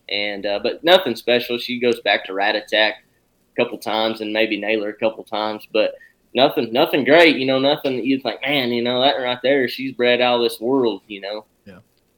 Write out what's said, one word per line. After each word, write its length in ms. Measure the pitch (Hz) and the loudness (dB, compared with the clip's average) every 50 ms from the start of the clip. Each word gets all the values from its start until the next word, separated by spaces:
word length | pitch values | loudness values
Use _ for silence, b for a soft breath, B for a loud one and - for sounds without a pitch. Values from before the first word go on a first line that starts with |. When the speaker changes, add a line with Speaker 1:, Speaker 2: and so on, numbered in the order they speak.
| _ - | _ -6
Speaker 1:
And, 360 | 98 101 104 104 101 101 98 | -4 -4 -4 -4 -6 -6 -4
uh, 140 | 101 101 98 | -4 -4 -2
but 220 | 107 117 - - | -4 -4 -6 0
nothing 320 | 139 165 185 185 - 120 113 | 4 4 4 4 4 -2 -6
special. 420 | - - - 120 120 120 - 120 | -4 0 0 0 0 0 -2 -6
She 220 | 120 - - 123 120 | -6 -6 -6 -4 0
goes 220 | 123 120 113 - | 0 0 0 0
back 240 | - 104 101 110 - | 0 0 0 0 -2
to 100 | - 95 | -6 -4
Rat 220 | 98 98 107 104 | -2 0 0 0
Attack 480 | 104 104 - 110 107 110 104 104 - _ _ _ _ _ _ _ _ _ _ | -2 -2 -2 0 2 2 2 0 -6 _ _ _ _ _ _ _ _ _ _
a 100 | _ - | _ -4
couple 160 | 117 - 107 104 | -4 -4 -4 -8
times 440 | - 113 104 110 110 113 110 107 | -6 -4 -2 -2 -2 -2 -2 -4
and 100 | 110 107 | -6 -4
maybe 260 | 107 110 113 107 107 101 | -2 -2 0 0 -2 -4
Naylor 300 | 101 104 110 110 104 104 | -2 -2 -2 -2 -2 -6
a 60 | 107 | -6
couple 280 | - 117 110 - - | -4 -4 -4 -4 -4
times, 460 | 98 - 110 104 107 107 107 107 - - | -10 -8 -6 -4 -4 -4 -6 -8 -8 -2
but 220 | - 110 104 92 b b b b b _ _ _ - | 0 0 0 0 b b b b b _ _ _ 2
nothing, 380 | 117 135 147 - 156 123 110 | 2 2 2 2 -2 -4 -2
nothing 320 | 113 131 160 - - 151 120 | 0 0 2 2 2 0 2
great, 320 | 131 147 170 170 160 135 | 6 6 8 8 6 4
you 80 | 131 131 | 2 0
know, 140 | 135 135 131 | 0 0 2
nothing 380 | 135 139 147 147 - 143 131 | 2 2 0 0 -2 -4 -4
that 100 | 123 107 | -2 0
you'd 160 | 131 135 131 | 0 -2 0
think, 180 | - 117 104 - | -2 -4 -6 -4
"Man, 320 | - 135 147 139 127 120 | -4 -2 -2 0 0 0
you 80 | 120 120 | 0 0
know, 220 | 117 123 123 123 | 0 0 0 2
that 180 | 127 143 - 131 | 2 2 2 0
right 180 | 127 123 123 123 | -2 -4 -4 0
there, 260 | - 127 143 143 127 120 | 0 2 2 2 2 -2
she's 240 | - - 131 135 | -4 -8 -8 -8
bred 300 | 127 - 120 123 123 120 | -2 0 2 2 4 4
out 140 | 123 123 123 | 4 2 2
of 60 | 120 | 2
this 160 | 120 113 - - | 2 0 -2 -2
world," 440 | 110 123 135 139 123 113 101 95 - | -2 0 2 2 2 0 -2 -4 -8
you 140 | - 104 98 | -14 -14 -12
know? 240 | 95 98 104 107 110 _ _ _ _ | -10 -10 -10 -10 -12 _ _ _ _
Speaker 2:
Yeah. 140 | 104 92 90 - _ _ _ _ _ _ | -20 -20 -20 -20 _ _ _ _ _ _